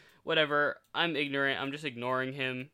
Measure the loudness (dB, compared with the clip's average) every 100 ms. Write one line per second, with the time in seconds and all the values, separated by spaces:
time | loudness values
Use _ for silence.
0 | -20 -12 0 2 4 4 2 0 _ 0
1 | 0 0 0 2 2 0 -2 -6 -6 -4
2 | -2 0 -2 -2 -4 -4 -8